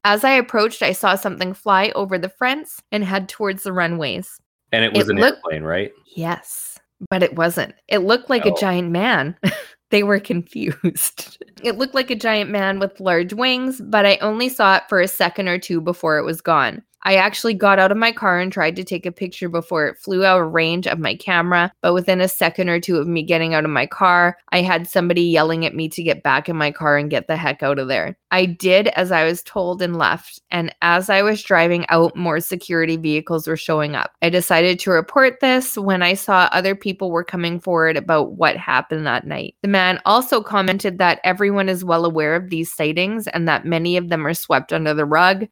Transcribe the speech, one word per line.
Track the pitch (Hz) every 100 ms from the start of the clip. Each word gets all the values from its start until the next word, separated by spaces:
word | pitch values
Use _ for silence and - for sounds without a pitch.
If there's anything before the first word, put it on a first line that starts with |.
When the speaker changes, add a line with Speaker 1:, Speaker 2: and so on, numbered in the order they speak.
Speaker 1:
As | 208 208
I | 269
approached, | 269 247 220 220 -
I | 185
saw | 185 196
something | 196 202 180 185
fly | 190 208 190 208
over | - 196 185
the | 185
fence | - 254 294 302 - -
and | 214
head | 190 190 190
towards | - 202 190
the | 202
runways." | 180 170 170 143 98 - - _ _ _
Speaker 2:
And | 113
it | 113
was | 104 101
Speaker 1:
It |
Speaker 2:
an | 98
Speaker 1:
looked | 143 - 85
Speaker 2:
airplane, | 78
right? | 78 90 101 - _ -
Speaker 1:
Yes, | 165 170 - - - - _ _ 180
but | 185
it | 180 165
wasn't. | 170 175 - - -
It | 208
looked | 185 247 -
like | 247
a | 202
Speaker 2:
Oh. | 190
Speaker 1:
giant | 196 180 175
man. | 175 233 190 143 -
<laughs> | 196 - - _ _
They | 208
were | 202 196
confused. | - 175 170 226 196 - 175 151 - - - -
<laughs> | - -
It | 233 202
looked | 262
like | 269 254
a | 226
giant | 226 214 196
man | 202 196 196
with | 196 -
large | 190 170 180
wings, | 208 254 254 262 262
but | 208 214
I | 202 196
only | 214 220 254
saw | 254 202 190
it | -
for | 196
a | 190
second | - 180 190 185
or | 180
two | - 170
before | 160 175 165 151
it |
was | - 165
gone. | - 156 120 - - _
I | 190 190
actually | 202 208 233
got | 196 202 190
out | 190
of | 208
my | 233
car | 233 208 175
and | 185
tried | 190 160 180
to |
take | 185 180 185
a |
picture | - 180 - 180
before | 170 165 165 147
it | -
flew | - 185
out | 190 185
of | 160
range | 165 165 175 185
of | 170
my | 151 170
camera, | - 175 175 175 180 -
but | 180
within | 180 180 185
a | 185
second | - 170 170 180
or | 175
two | 175 170
of | 165
me | 170
getting | 165 165 165
out | 156
of | 156
my | 139 143
car, | - 185 175 175 - _
I | 180
had | 185 170 175
somebody | 190 175 175
yelling | 175 160 160 165 165
at |
me | - 160
to | -
get | 165 -
back | 143 135 147
in | 165
my | 147
car | 147 156 147
and | 147
get | 135 -
the | 160
heck | 151 139
out | 139 139
of | 131
there. | 98 82 - -
I | 185 185
did | 170 185 190 214
as | - 185
I | 165
was | 160 175
told | - 208 180 180
and | 180 170
left, | 113 165 - - -
and | 180 165 -
as | 170 175 190
I | 196
was | 208 214
driving | - 180 170 175 -
out, | 165 165 -
more | 175 156
security | - 180 - 170 165 165
vehicles | 160 151 156 160 156
were | 160
showing | - 156 151 143
up. | - _
I | 170
decided | 180 - 165 180 180
to | 202
report | 170 - 277 262 254
this | 269 254 254 220
when | 196 185
I | 175
saw | 190 - 190 180
other | 185 190 196
people | 202 190 185
were | 165
coming | 175 180 170 175
forward | 185 165 160 156
about | - 156 -
what | - 160 -
happened | - 131 - 156 147
that | 120 151
night. | 143 - -
The | 202
man | 196 185 180 -
also | 226 254 233
commented | 214 208 185 196 202 180
that | 180 -
everyone | 185 185 202 202 190
is | 185
well | 180 165
aware | 170 160 151 165
of | 185
these | 165 165
sightings | - 156 160 190 226 208
and | 170 165
that | 143 170
many | 165 170 180
of | 175
them | 160
are | 147
swept | 165 - 139 -
under | 160 156
the | 151
rug, | 147 156 180 196 214